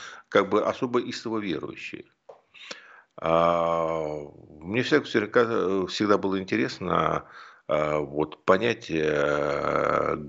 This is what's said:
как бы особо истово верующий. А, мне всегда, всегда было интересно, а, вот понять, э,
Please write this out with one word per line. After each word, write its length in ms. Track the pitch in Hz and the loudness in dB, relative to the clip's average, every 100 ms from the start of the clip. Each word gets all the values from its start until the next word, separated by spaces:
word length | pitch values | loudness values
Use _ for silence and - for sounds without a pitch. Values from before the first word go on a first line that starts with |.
| - - - | -18 -18 0
как 220 | 104 95 | 2 4
бы 120 | 101 | 2
особо 380 | - - 131 120 | 2 -2 -2 -2
истово 380 | 120 123 113 110 | -2 -6 -6 -4
верующий. 680 | 101 73 71 - - - - _ - - _ - - - - - _ - | -4 -4 -6 -10 -12 -14 -16 _ -20 -20 _ -20 -16 -16 -18 -20 _ -6
А, 1000 | 82 82 85 85 82 85 82 80 76 76 73 82 82 76 | 2 4 6 4 2 2 0 -2 -4 -6 -10 -16 -20 -16
мне 220 | 82 110 | -4 -2
всегда, 1040 | 123 151 - 113 104 123 117 110 90 98 92 | 2 2 2 0 2 2 2 2 0 0 -2
всегда 320 | - 104 98 | 0 2 2
было 200 | 98 95 | 2 -2
интересно, 880 | 95 107 131 - 90 85 80 78 - - - - - | -2 -2 -2 -4 -2 0 2 -2 -6 -16 -20 -18 -2
а, 300 | 76 76 76 | 0 2 -2
вот 460 | 73 73 76 - | -2 -2 -4 -2
понять, 460 | - 95 117 113 - | 2 4 2 -2 -4
э, 1300 | 80 78 73 73 73 73 71 73 73 71 73 73 76 | -2 0 2 2 0 0 -2 0 0 0 0 0 -4